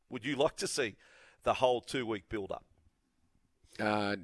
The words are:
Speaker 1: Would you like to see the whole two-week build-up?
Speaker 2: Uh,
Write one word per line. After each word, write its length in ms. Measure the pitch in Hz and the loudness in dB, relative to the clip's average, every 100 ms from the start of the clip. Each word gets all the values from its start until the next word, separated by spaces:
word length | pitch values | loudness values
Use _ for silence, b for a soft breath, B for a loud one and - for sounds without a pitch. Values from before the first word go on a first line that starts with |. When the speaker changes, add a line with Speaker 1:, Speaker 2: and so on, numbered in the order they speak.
| - | -12
Speaker 1:
Would 140 | 123 | -8
you 120 | 123 131 | -2 2
like 200 | 156 - | 2 0
to 100 | 190 | -4
see 300 | - 113 - b b b b | -2 -2 -4 b b b b
the 120 | 120 | 0
whole 260 | 104 127 123 | 4 4 2
two-week 480 | - 139 113 104 - | 0 -2 0 -2 -4
build-up? 360 | 107 95 - - _ _ _ _ _ _ _ _ _ _ - | -6 -6 -8 -12 _ _ _ _ _ _ _ _ _ _ -4
Speaker 2:
Uh, 380 | 107 107 101 101 | 0 0 0 -4